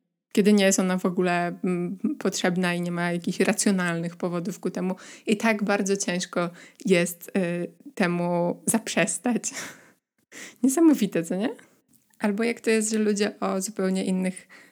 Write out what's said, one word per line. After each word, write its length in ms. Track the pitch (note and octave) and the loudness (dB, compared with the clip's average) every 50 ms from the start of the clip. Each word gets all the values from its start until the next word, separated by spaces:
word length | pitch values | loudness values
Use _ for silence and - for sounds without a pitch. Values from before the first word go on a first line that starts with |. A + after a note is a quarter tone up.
| _ _ _ _ _ _ | _ _ _ _ _ _
kiedy 220 | - A3 F#3+ G#3 G#3 | 2 4 6 6 6
nie 120 | G3+ F#3+ | 6 6
jest 140 | F#3+ F#3+ - | 4 4 4
ona 180 | F#3+ F#3 F#3 | 2 2 0
w 80 | F#3 - | 0 0
ogóle, 500 | F#3+ F3 F#3 F3+ F3+ F3 F3 F3 F3 F3 F3+ - | 0 0 0 0 2 2 0 0 -2 -4 -4 -4
mm, 340 | F#3 F3+ F3 F3 E3+ F#3+ F#3 - A3 D4 - | -2 -2 -2 -2 -4 -4 -4 -4 -4 -4 -2
potrzebna 540 | - G3 F#3 - - F#3 F3 F#3 F#3 F3 F3 | -4 -4 -2 0 0 0 2 2 0 0 0
i 80 | F3 | -2
nie 100 | F3 F3 | -2 -4
ma 200 | F3 E3+ F3 F3 | -2 -2 -2 -2
jakichś 280 | F3 F3 - - - - | -2 -2 -4 -2 0 0
racjonalnych 760 | F#3+ A#3 A3+ - - A3 G3 F#3 F3+ F3 E3+ E3 E3+ E3+ E3+ | 2 2 2 2 2 2 2 2 0 -2 -2 -2 -4 -6 -6
powodów 440 | - - F3+ F3 F3 E3+ G3+ F#3+ - | -6 -6 -4 -4 -4 -6 -6 -8 -6
ku 100 | - F#3+ | -6 -6
temu. 260 | - F#3+ F#3 F#3 F#3 - - - - - - | -4 -4 -4 -4 -4 -6 -10 -20 -20 -6 -2
I 100 | E4 A3 | -2 0
tak 260 | G#3 A3+ A3+ A3 G#3 G#3 | 2 2 0 0 0 0
bardzo 340 | G3 G3+ G3+ G3 F#3+ G3 | 0 0 0 0 0 -2
ciężko 520 | G3 - - F3 F3+ F3 - - F3+ F3 E3+ E3+ - - - _ - - | -2 -2 -4 -4 -4 -4 -4 -4 -4 -4 -4 -6 -10 -20 -20 _ -4 0
jest, 460 | F#3+ F#3 E3+ F3 F3+ - - - - - | 2 4 4 2 0 -4 -10 -8 -4 -2
y, 540 | G3+ F#3 E3+ F3 F3 F3 - - _ - C#4+ - | -2 0 0 -2 -4 -6 -8 -10 _ -20 -8 -4
temu 680 | - G3 F3 F3 E3+ F3 F3 F3 E3+ F3 F3 F3 - - | 0 0 0 0 0 0 0 0 0 0 0 -2 -4 -2
zaprzestać. 800 | - - A3+ A3 - - G3 E3 - - - - B3 A3+ G#3 - - - - - - - - - - _ _ _ | -2 -2 -2 -2 -2 0 0 0 0 0 -2 -2 -2 -2 -2 -4 -6 -10 -10 -12 -12 -14 -18 -20 -20 _ _ _
<laughs> 600 | _ _ _ _ _ - - - - - _ - | _ _ _ _ _ -20 -18 -18 -18 -6 _ 0
Niesamowite, 600 | C4+ C4+ F4 E4 D#4+ C#4 - A3 F3 - E3 E3 | 2 4 6 6 6 6 6 2 0 0 -2 -2
co 120 | - F#3 | -2 -2
nie? 140 | F#3 G#3+ D4 B4 - - _ _ _ _ _ _ _ _ _ _ - | -2 -2 -4 -6 -8 -16 _ _ _ _ _ _ _ _ _ _ -4
Albo 220 | - G#3 G3 G#3 A3+ | -2 -2 0 0 -2
jak 180 | A#3 A#3 - | -2 -2 -2
to 80 | - A#3 | 0 2
jest, 220 | A3 A3 G#3+ G#3+ | 2 2 2 0
że 60 | A3 | 0
ludzie 420 | G#3+ G#3+ G#3 G#3 G3+ G#3 G3+ G3+ - | 0 2 2 2 2 0 -2 -2 -4
o 220 | G3 F#3+ F#3+ F#3+ | -4 -2 -2 -2
zupełnie 440 | F#3+ G#3 G#3 - F#3+ F#3+ F#3+ F#3+ F#3+ | -4 -4 -4 -2 -2 0 0 0 0
innych 420 | F#3+ F#3+ F#3 F#3 F#3 F#3 - - - - - - - | 0 0 0 -2 -2 -4 -8 -14 -20 -20 -20 -20 -18